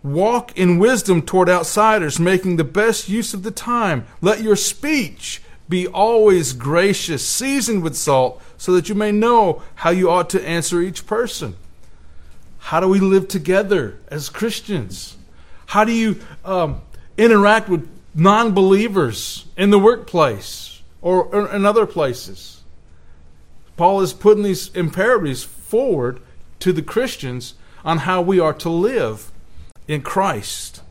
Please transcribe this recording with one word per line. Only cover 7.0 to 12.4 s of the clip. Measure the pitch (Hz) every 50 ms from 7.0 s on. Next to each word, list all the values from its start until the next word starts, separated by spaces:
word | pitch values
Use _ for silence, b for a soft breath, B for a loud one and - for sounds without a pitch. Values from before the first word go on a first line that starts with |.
| - - 160 127 -
seasoned | - - - 247 269 277 277 208 220 220 196 165
with | 160 135
salt, | - - - 139 131 127 123 - b b b b
so | b - - 180
that | 180 - -
you | 214
may | 202 214 208 208
know | 208 220 233 240 233 214 180 147 B B B B
how | - - 165
you | 180 185 185 175
ought | 170 180 175 170
to | - 185 -
answer | 147 165 170 151 - 175 175
each | 190 190 180 - -
person." | - 214 220 247 226 - - 160 117 87 - - - - - - b b b b b b b b b b b